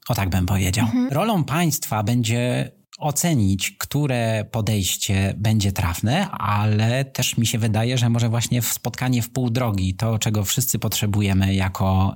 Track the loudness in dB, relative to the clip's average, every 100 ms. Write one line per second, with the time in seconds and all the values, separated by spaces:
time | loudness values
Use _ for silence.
0 | -6 -2 0 0 0 2 0 0 0 0
1 | 0 0 0 0 0 0 0 0 -2 -2
2 | 0 0 2 0 0 -2 -4 -8 _ -6
3 | -4 0 0 2 2 0 -2 -8 -4 -2
4 | 0 0 0 0 -2 -4 0 0 0 -4
5 | -2 0 0 0 0 2 2 0 -2 0
6 | 0 0 -2 -4 -2 2 2 2 2 0
7 | -2 -4 -4 0 0 0 0 0 0 0
8 | 2 2 2 0 0 -2 -2 -4 -6 -4
9 | 0 0 0 -2 -2 0 0 0 -2 0
10 | 0 0 0 0 0 -2 -2 -2 -2 -2
11 | 0 0 2 2 2 2 0 0 0 2
12 | 2